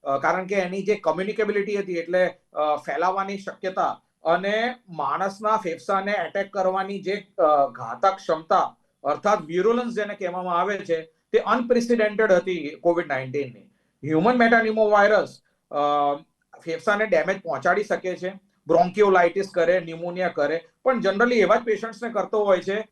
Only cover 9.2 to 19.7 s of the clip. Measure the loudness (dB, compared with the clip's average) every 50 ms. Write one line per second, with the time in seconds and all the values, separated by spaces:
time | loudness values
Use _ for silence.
9.2 | 0 0 0 0 -2 -4 -4 0 2 2 0 0 -2 -4 -6 -6 -6 -6 -8 -8
10.2 | -8 -6 -6 -6 -4 -2 0 0 0 -2 -4 -6 -4 -4 -4 -4 -4 -12 _ _
11.2 | _ _ 0 0 2 2 0 0 2 2 2 2 2 2 2 2 2 0 2 2
12.2 | 4 4 4 4 4 0 -4 -4 -6 -8 -10 -2 0 2 2 2 -2 -2 -4 -6
13.2 | -6 -6 -6 -6 -6 -6 -10 -18 -20 _ _ _ _ _ _ _ -6 -2 0 2
14.2 | 4 4 4 4 4 6 4 4 2 2 2 2 4 4 6 6 6 6 4 2
15.2 | 2 -2 -8 -18 _ _ _ _ _ _ -4 -2 0 2 2 2 2 0 -2 -4
16.2 | -8 _ _ _ _ _ -20 -14 -10 -8 -8 -4 -2 -2 0 0 2 2 2 2
17.2 | 2 0 -4 -4 -4 -6 -8 -2 0 0 0 0 0 -2 -4 -4 -4 -6 -6 -6
18.2 | -8 -10 -10 -10 _ _ _ _ _ 2 4 4 4 2 2 2 4 6 6 6
19.2 | 4 4 2 -2 -6 -4 -2 0 2 2